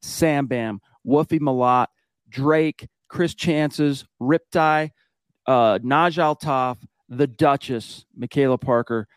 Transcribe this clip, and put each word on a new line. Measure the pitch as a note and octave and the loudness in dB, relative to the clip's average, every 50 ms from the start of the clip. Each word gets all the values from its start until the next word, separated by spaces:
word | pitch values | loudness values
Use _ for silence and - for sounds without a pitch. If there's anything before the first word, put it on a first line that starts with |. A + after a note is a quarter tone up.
Sam | - - - - E3+ D#3+ D3 C#3+ C#3 A#2+ | -18 -12 -6 -2 0 0 0 0 -2 -2
Bam, | C3 A#2+ A2+ A2 G#2 G2 _ _ _ _ - | -4 -4 -4 -6 -8 -10 _ _ _ _ -4
Wolfie | A#2 C3 D3+ D#3 - E3 D#3+ | 0 2 2 2 2 -2 -2
Malott, | D3 C#3+ C3 B2+ B2 B2 B2 B2 A#2+ - _ _ _ _ _ _ _ _ | 0 0 0 0 2 2 2 2 0 -2 _ _ _ _ _ _ _ _
Drake, | - C3+ C3+ D3+ D#3 D#3 D#3+ D#3 - - - - _ _ _ _ | -8 -4 0 2 2 2 2 0 -4 -8 -14 -20 _ _ _ _
Chris | - - F3+ D#3+ - | -4 -4 -2 -2 -4
Chances, | - - F3 D#3 D3+ D3+ D3 - - D3+ D3 C#3 C3+ - _ _ - | -4 -2 0 0 0 0 -2 -2 0 0 0 -2 -4 -8 _ _ -6
Riptide, | A#2+ C3 D#3+ E3 _ _ - F3 D#3 D#3 D#3 D#3 D#3 D3+ - _ _ _ _ _ _ _ _ _ _ | -2 0 0 0 _ _ -2 0 2 2 2 0 -2 -4 -8 _ _ _ _ _ _ _ _ _ _
uh, | - C3 B2 A#2 A2 G2+ F2+ | 2 4 4 4 4 2 2
Naj | A#2 B2+ C3+ D3+ E3+ F3 D#3 F3 | 0 0 2 2 2 2 0 0
Altaf, | E3 D3+ D3+ - - D#3 C#3 C3 B2+ B2+ B2 - - - _ _ _ - | 0 0 0 -2 -4 -4 -2 -2 -2 -2 -4 -8 -14 -20 _ _ _ -10
the | B2+ B2 C#3+ C3 | -4 -2 -2 -2
Duchess, | A2+ - D#3 D3 C#3 C#3+ - - B2+ A2+ - - - - - _ _ | 0 2 2 2 2 2 -2 -6 -8 -8 -8 -12 -18 -20 -20 _ _
Michaela | - B2+ - - C#3+ C#3 C3 B2+ A#2+ | -14 -12 -6 -2 0 2 2 2 0
Parker, | - C3 B2 A#2 A#2 - A#2+ A2+ G#2+ - _ | 0 0 0 0 0 -2 -4 -6 -6 -8 _